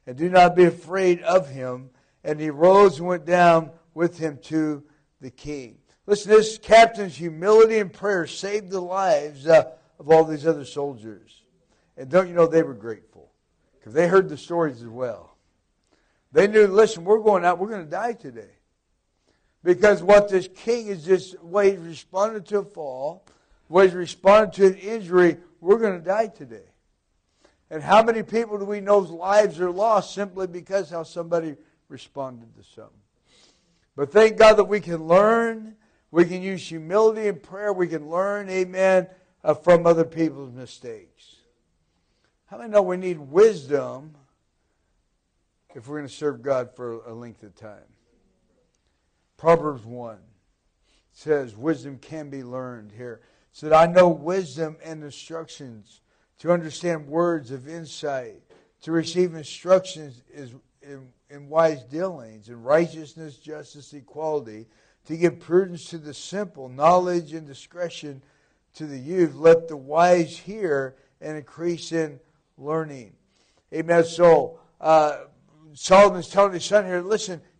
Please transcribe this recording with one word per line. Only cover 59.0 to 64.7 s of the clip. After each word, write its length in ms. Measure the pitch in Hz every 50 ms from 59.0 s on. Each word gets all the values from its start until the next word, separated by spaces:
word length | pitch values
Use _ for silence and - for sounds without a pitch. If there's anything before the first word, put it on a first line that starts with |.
| 156 165 170 180 180 180 160
instructions 880 | 160 147 - - - - 175 190 185 185 185 - 156 151 143 120 120 _ _ -
is 200 | 147 139 120 120 131 _ _ _ _
in, 300 | 143 143 143 135 131 127 _ _ _ _
in 200 | 143 143 143 139
wise 340 | 151 160 165 160 156 135 113
dealings, 640 | 117 139 160 185 190 175 139 117 110 110 110 104 110
in 140 | 120 117 113
righteousness, 760 | 127 147 165 175 165 - 160 156 143 - 160 160 151 131 _
justice, 560 | _ 151 151 151 143 - - 147 135 - 147
equality, 720 | 143 123 _ - 151 156 156 151 147 123 113 107 107 117 _